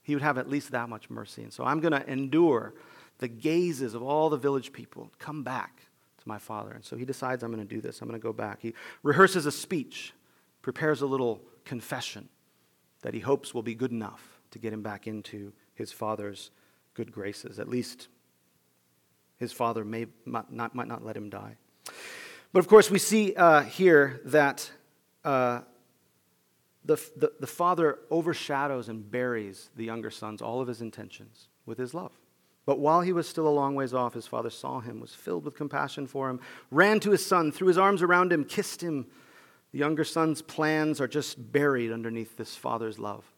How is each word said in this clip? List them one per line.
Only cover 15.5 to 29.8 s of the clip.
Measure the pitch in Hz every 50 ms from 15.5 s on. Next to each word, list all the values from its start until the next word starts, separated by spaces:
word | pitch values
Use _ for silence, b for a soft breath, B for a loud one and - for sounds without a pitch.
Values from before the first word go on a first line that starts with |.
| - b b b b
his | - 113 -
father's | - - 113 107 110 104 104 104 98 - - - b b b b b b b b _
good | - 113 -
graces. | - 110 98 101 101 - - - 101 107
At | 113
least | - 117 127 117 - - - - _ _ _ _ _ _ _ _ _ _ _ _ _ _ _ _ _ _ _ _ _ _ _ _ _ _
his | _ 123 120 -
father | - 120 113 113 113 107
may, | 104 113 113 117 113 _ _ _
might | 131 120 113 110 -
not, | 127 117 117 117 -
might | 123 120
not | 117 120 113 113
let | 113 107
him | 110 107 104
die. | 101 101 104 110 110 _ _ _ _ _ B B B B B B B B B B B B B B -
But | 190
of | 170
course, | - 208 214 - -
we | 196
see, | 180 - - 202 220 214 190 -
uh, | - 175 170 156 147
here | 139 - - - 190 180 165 147 143 135 127 - -
that, | 127 131 151 143 139 135 - - - - - _ _ _ _ _ _ _ _ -
uh, | 151 139 131 127 123 120 123 151 - _ _ _ _ _ _ _ _ _ _ _ _ _ _ _ _ _ _ _ _ _ _ _
the, | 147 156 147 - - -
the, | 135 151 147 - -
the | 135
father | - - - 175 175 180 170 165 151 135 - - -
overshadows | 151 165 160 175 160 - - - 143 135 139 143 139 127 110 110
and | 110 110 104 104
buries | 104 127 123 127 120 113 104 98 95 - - - _
the | -